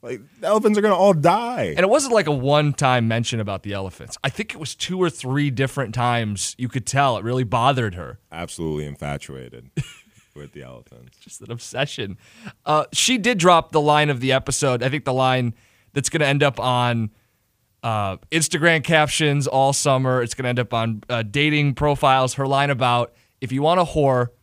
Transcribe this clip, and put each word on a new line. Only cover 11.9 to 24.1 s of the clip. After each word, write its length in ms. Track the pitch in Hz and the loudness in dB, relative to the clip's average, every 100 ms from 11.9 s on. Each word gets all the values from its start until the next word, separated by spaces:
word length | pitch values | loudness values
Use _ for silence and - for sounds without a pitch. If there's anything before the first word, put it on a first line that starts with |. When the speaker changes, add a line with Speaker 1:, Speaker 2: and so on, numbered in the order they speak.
| - 104 107 _ - 208 - | -6 -12 -12 _ -20 -20 -14
Speaker 2:
Uh, 200 | - 151 147 | -2 0 0
she 260 | - - 254 | -2 0 2
did 200 | 202 226 | 0 4
drop 340 | 175 170 160 | 6 6 4
the 80 | 160 | 0
line 280 | 147 147 151 | 4 4 2
of 120 | 131 | 0
the 100 | 131 | 0
episode. 540 | 131 131 135 143 123 | 0 0 -2 0 0
I 40 | 127 | 0
think 160 | 147 | -2
the 80 | - | -2
line 400 | 127 131 127 120 113 _ _ _ | 0 2 2 0 -4 _ _ _
that's 140 | - 139 | -6 -4
gonna 180 | 165 143 | 0 0
end 180 | 143 | 2
up 160 | 143 120 | 2 0
on, 500 | 120 123 123 117 110 _ _ _ _ _ _ _ | 0 0 0 0 -4 _ _ _ _ _ _ _
uh, 360 | 117 110 101 92 - | -4 -2 -2 -6 -4
Instagram 540 | 160 156 170 160 160 | -2 0 2 2 2
captions 640 | 131 160 151 - 156 143 135 | 2 2 2 2 2 2 0
all 240 | 135 135 | 2 2
summer. 500 | 139 147 131 131 127 | 2 2 2 2 0
It's 120 | 120 | -2
gonna 140 | - 127 | -4 -2
end 100 | 123 | -2
up 120 | 120 | -2
on, 300 | 120 113 110 - | -2 -2 -4 -6
uh, 160 | 120 | -6
dating 500 | 110 143 151 151 143 | -2 0 2 2 0
profiles. 600 | 127 147 143 143 131 131 | 0 0 2 4 4 2
Her 120 | - 135 | -2 0
line 240 | 139 143 | 2 2
about, 420 | 131 127 123 120 _ _ _ | 2 0 0 -2 _ _ _
"If 100 | 127 | -6
you 120 | 131 | -2
want 180 | 151 180 | 2 2
a 40 | |
whore 440 | 170 156 139 | 2 2 2